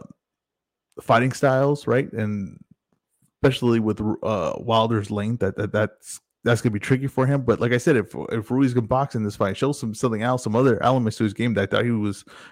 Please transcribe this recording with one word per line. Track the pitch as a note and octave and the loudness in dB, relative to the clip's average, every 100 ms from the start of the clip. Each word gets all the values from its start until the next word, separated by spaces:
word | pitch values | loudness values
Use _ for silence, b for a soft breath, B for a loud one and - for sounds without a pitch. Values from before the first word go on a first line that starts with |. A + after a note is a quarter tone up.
| - _ _ _ _ _ _ _ _ - | -10 _ _ _ _ _ _ _ _ -8
fighting | - A#2 C3 | 2 2 2
styles, | - C#3 C3 C#3+ C#3+ - | 2 2 4 2 0 0
right? | B2 - | 0 0
And | A2 G#2 G#2 F#2+ - - _ _ _ _ _ _ _ | -4 -4 -4 -8 -12 -20 _ _ _ _ _ _ _
especially | C#3 C3 A#2+ A#2 | 0 2 2 2
with, | G#2+ G#2 | 0 -2
uh, | G#2+ - G#2+ G2+ D#2 - | -2 -2 -2 -2 -2 -4
Wilder's | A2+ A2+ A2+ A2 G2+ | 0 2 2 0 -2
length, | G#2 G#2+ A#2+ | -4 -4 -2
that, | G2 - | -2 -2
that, | G#2+ | -2
that's, | G#2+ G#2 - - - _ _ | 0 -2 -4 -18 -18 _ _
that's | A#2+ A#2 | 0 0
gonna | B2 | 0
be | G#2 | -2
tricky | - C3+ C#3 | 0 0 0
for | - C3 | 0 0
him. | C#3+ | 2
But | A#2+ G2 | 2 0
like | A#2 | 2
I | B2 | 2
said, | E3+ B2 | 2 2
if, | F#2 B1+ - | 0 -8 -6
if | A#2 G#2+ | -6 -2
Ruiz | C3 C3+ | 2 2
can | B2 A2 | 2 0
box | B2+ C#3 A#2 | 0 0 -2
in | |
this | G#2 - | -4 -2
fight, | G2+ G2 | -2 0
show | C3+ | -2
some, | C#3+ A2+ | -2 -6
something | G#2 B2+ G#2+ | -4 -2 0
else, | A#2+ B2+ | -2 -2
some | A2 A2+ | 0 2
other | C3+ A2 | 4 4
elements | A#2+ C3 A2 - | 2 2 0 0
to | A2 | -2
his | |
game | - A#2+ G2+ | 0 0 0
that | |
I | G2+ | 0
thought | G#2 | 0
he | A#2+ | 0
was | A2+ G#2 G2 - B B | 0 -2 -6 -14 B B